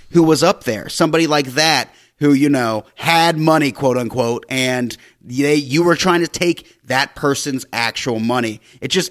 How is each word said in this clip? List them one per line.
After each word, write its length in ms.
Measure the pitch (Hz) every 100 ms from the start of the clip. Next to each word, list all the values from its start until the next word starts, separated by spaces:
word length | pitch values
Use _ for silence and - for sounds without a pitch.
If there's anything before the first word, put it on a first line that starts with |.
| -
who 140 | 170
was 180 | 160 156
up 220 | 165 202
there. 240 | - 107 -
Somebody 400 | - 165 160 160
like 180 | 147 131
that 380 | 131 160 143 - _ _ -
who, 180 | 147
you 160 | 139 147
know, 340 | 139 117 110 - -
had 420 | 160 165 165 160
money, 340 | 156 156 143
quote 240 | - 135 123
unquote, 480 | 120 117 117 120 -
and 440 | 131 127 127 120 - - _
they, 320 | - 123 143
you 280 | 151 131 147
were 140 | 175 165
trying 240 | 180 170
to 60 | 165
take 500 | - 175 - - _
that 300 | 120 127 143
person's 500 | - 143 135 143 131 -
actual 460 | 117 117 - 131 113
money. 400 | 113 123 117 107 _ -
It 60 | 135
just 220 | 185 -